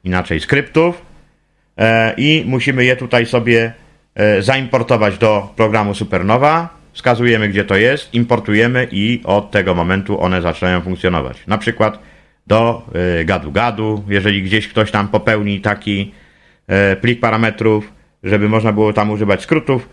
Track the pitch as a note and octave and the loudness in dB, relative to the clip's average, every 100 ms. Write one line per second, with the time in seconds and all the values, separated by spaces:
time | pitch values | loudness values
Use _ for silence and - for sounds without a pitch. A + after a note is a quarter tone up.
0 | F#2 F2+ F2+ D#2+ - C#3 C#3+ D#3+ E3+ F3 | -2 -2 -2 -6 -2 -2 0 0 0 -2
1 | - - _ _ _ _ _ - A2 A2+ | -16 -20 _ _ _ _ _ 0 2 4
2 | A2+ - C#3+ D#3 - B2+ C#3 C3 B2+ B2+ | 2 0 2 2 0 -2 0 2 2 0
3 | B2 A#2+ A#2 B2 A#2 A#2 A#2 - _ _ | 0 0 2 0 2 2 2 -6 _ _
4 | _ - G#2 G2+ G2+ C3+ B2+ B2+ A#2+ A#2 | _ 0 2 4 2 0 0 -2 2 2
5 | G#2+ F#2 A2 G#2 G2 - A2 G#2+ G#2 G2 | 2 2 2 2 -2 -2 0 2 0 -4
6 | G2 F#2 F#2+ A#2 C#3+ D#3+ E3+ - _ - | -4 -2 0 2 2 0 -4 -14 _ -4
7 | B2+ A2+ A#2+ A2+ G#2+ G2+ G2+ G2 A#2 C#3+ | -2 2 2 2 0 -2 0 2 2 0
8 | - A#2 A#2+ A#2 G#2+ G#2 A#2 B2+ B2+ G2 | -2 -2 0 0 2 2 2 0 -4 -2
9 | G#2+ A#2+ - G2+ G2+ G#2 F#2 F2 F2 F#2+ | -2 -2 0 -2 0 -2 0 0 0 -2
10 | G2 G2+ F2+ F#2 F2 D#2+ F2+ F2+ F2+ F2+ | -2 -2 0 0 -2 -2 -2 -2 -4 -4
11 | F#2 E2+ C2 - - G#2 A#2 A2+ G#2+ - | -2 -2 -4 -10 -6 -4 -4 -2 -2 -2
12 | - - _ _ - G#2+ A#2 A2 - E2+ | -20 -20 _ _ 0 2 2 -2 -6 -4
13 | F2+ E2+ E2 F#2 D2+ D2 A#2+ G#2 A2 G#2 | -2 0 0 -2 -2 -2 -2 -2 -4 -4
14 | G2+ G2+ G2+ G2 F#2+ G#2+ - - G#2+ G#2+ | -2 0 0 -2 0 -2 -2 -2 0 0
15 | G2+ G#2+ A#2 G#2+ G#2 G2+ G#2+ G2+ - G2 | 0 -2 0 -2 -2 -2 -2 -4 -4 -4
16 | G2+ - _ _ _ _ - G2 G2 F#2+ | -6 -12 _ _ _ _ -2 2 2 2
17 | A#2 A#2+ A#2 A2 A2+ G#2+ G#2+ G#2+ G#2+ - | 0 0 0 2 0 0 0 0 -4 -20
18 | _ _ F#2 G#2 G#2 A2 A2+ G#2 G#2+ G#2+ | _ _ -2 0 2 2 2 2 2 2
19 | G#2 G#2+ G#2+ F#2+ - D#3 D3 C3 - | -2 -2 0 0 0 -2 0 -2 -4